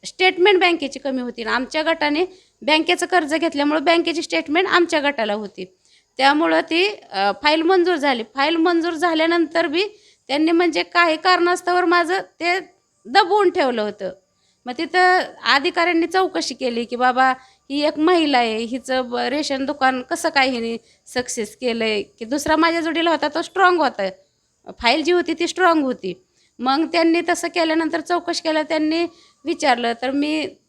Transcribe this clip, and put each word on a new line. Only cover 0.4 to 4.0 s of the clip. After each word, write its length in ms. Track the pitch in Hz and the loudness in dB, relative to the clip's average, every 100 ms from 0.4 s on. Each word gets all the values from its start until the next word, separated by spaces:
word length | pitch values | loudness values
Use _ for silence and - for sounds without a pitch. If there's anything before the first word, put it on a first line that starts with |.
| 381 370 | 4 4
बँकेची 400 | 359 339 269 269 | 4 0 -4 -6
कमी 220 | 285 262 | -6 -4
होती 200 | 247 240 | -6 -8
आणि 100 | 220 | -4
आमच्या 300 | 226 254 311 | -4 -2 -2
गटाने 440 | 320 330 294 294 370 - _ _ | -2 0 0 0 -2 -6 _ _
बँकेचं 440 | 226 311 320 349 349 | 0 0 2 -2 2
कर्ज 280 | 370 302 311 | 0 0 -2
घेतल्यामुळं 480 | 330 302 294 302 | -2 0 0 0
बँकेची 380 | 294 339 | 2 2